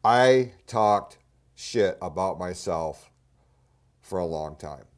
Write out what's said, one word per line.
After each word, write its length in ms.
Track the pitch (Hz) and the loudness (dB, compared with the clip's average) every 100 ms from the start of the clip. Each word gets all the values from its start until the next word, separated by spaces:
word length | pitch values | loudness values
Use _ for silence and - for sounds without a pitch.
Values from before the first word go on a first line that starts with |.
I 480 | 110 123 127 131 123 - - | 4 6 6 6 2 -10 -6
talked 520 | 113 107 101 - - _ _ _ | 0 2 2 -2 -20 _ _ _
shit 440 | - - 117 98 - | -20 -6 0 0 -2
about 380 | 90 78 95 80 | -8 -4 -4 -4
myself 720 | 90 90 - 82 80 76 - _ _ _ _ _ _ _ _ _ | -8 -8 -6 -6 -6 -12 -20 _ _ _ _ _ _ _ _ _
for 180 | - 95 | -10 -6
a 60 | 85 | -4
long 300 | 80 78 78 | -6 -8 -12
time 300 | 78 69 - | -16 -16 -20